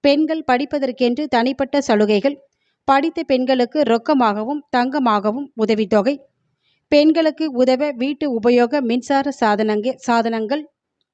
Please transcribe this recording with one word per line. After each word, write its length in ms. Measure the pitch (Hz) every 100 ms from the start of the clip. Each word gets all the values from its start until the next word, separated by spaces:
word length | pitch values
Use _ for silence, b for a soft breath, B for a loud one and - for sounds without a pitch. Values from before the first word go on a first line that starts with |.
பெண்கள் 420 | 285 294 311 320 302
படிப்பதற்கென்று 760 | 247 285 294 262 240 247 240 302
தனிப்பட்ட 480 | 240 247 269 269 285
சலுகைகள், 600 | 269 208 214 208 269 285 _ _ _ _ -
படித்த 320 | 269 320 330
பெண்களுக்கு 580 | 320 262 254 262 240 302
ரொக்கமாகவும் 840 | 262 233 233 285 233 208 220 294 -
தங்கமாகவும் 800 | 247 247 294 247 208 208 240 285 -
உதவித்தொகை, 640 | 214 220 208 208 202 285 _ _ _ _ _ _ _
பெண்களுக்கு 540 | 294 302 320 320 311 311
உதவ 380 | 247 254 254 294 254
வீட்டு 240 | 262 285 302
உபயோக 500 | 233 226 247 240 285
மின்சார 520 | 247 240 - 277 277 262
சாதனங்க-, 580 | 220 208 220 208 226 254
சாதனங்கள், 640 | - 233 226 226 220 285 302 _ _ _ _